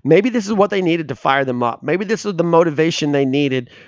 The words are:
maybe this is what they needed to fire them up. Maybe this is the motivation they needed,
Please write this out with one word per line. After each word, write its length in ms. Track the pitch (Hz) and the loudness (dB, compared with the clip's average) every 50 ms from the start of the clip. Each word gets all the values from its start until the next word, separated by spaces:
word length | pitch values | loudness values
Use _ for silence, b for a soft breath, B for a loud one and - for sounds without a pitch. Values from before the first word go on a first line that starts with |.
| b | b
maybe 260 | 135 160 185 202 254 | 4 4 4 4 2
this 160 | 220 247 196 | -2 -2 -4
is 60 | 196 226 | -2 0
what 180 | 196 202 196 | 0 0 0
they 120 | 208 196 185 | 0 -2 0
needed 260 | 170 165 170 160 127 | 0 0 -2 -2 -6
to 60 | 131 | -8
fire 300 | - - 151 135 139 139 | -4 -2 0 0 0 0
them 180 | 131 123 123 120 | -2 -2 -2 -2
up. 200 | 120 117 - - | -2 -4 -4 -4
Maybe 220 | 143 160 180 214 | -4 -2 -2 -2
this 200 | 185 226 190 - | -4 -4 -4 -4
is 100 | 208 190 | -6 -2
the 100 | 160 170 | -2 0
motivation 680 | 170 170 165 175 170 147 135 156 165 160 - 160 147 143 | 2 4 4 4 2 2 0 0 0 0 -2 -2 0 0
they 140 | 139 139 | 0 0
needed, 440 | 131 131 143 147 139 131 131 123 B B B B | 0 0 0 0 0 -2 -4 -6 B B B B